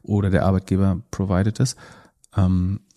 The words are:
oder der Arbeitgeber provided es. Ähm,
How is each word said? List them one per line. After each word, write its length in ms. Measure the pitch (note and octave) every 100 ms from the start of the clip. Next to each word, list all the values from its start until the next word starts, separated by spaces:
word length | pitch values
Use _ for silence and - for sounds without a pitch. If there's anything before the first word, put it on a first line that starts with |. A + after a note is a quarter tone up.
oder 300 | - G#2 G2
der 120 | F2+
Arbeitgeber 560 | F#2+ F#2 - F#2+ G2 F2+ -
provided 480 | - G2 F2+ G#2 -
es. 160 | B2+ - - - - _ _ -
Ähm, 440 | F#2 F#2 F2+ G2 -